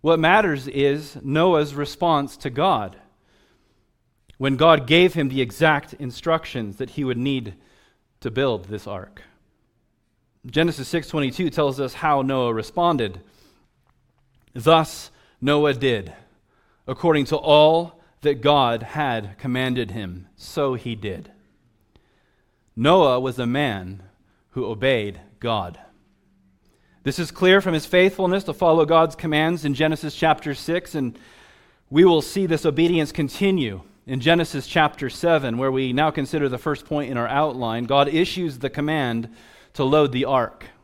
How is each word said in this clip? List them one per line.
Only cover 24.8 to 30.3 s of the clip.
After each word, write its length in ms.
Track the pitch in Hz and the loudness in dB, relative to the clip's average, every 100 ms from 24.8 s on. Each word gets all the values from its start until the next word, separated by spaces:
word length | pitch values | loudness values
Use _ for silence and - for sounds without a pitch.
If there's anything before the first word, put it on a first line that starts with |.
| 135 127 104 98 - _ | 0 0 -2 -10 -20 _
God. 360 | 117 110 90 85 - _ _ _ _ _ _ _ _ _ _ _ | -4 -4 -6 -12 -20 _ _ _ _ _ _ _ _ _ _ _
This 160 | 139 135 | -8 -6
is 120 | 165 | -8
clear 300 | - 185 196 | 0 4 6
from 120 | 185 | 4
his 120 | 160 - | -4 0
faithfulness 580 | 180 190 190 180 190 190 | 2 2 2 -2 -2 -4
to 80 | |
follow 320 | 143 175 160 151 | 0 2 4 4
God's 300 | 165 165 165 | 4 2 -2
commands 480 | 160 151 156 170 | -2 0 0 -2
in 100 | 147 | -4
Genesis 420 | 131 156 151 156 - | 0 0 0 -8 -2
chapter 380 | 160 | 0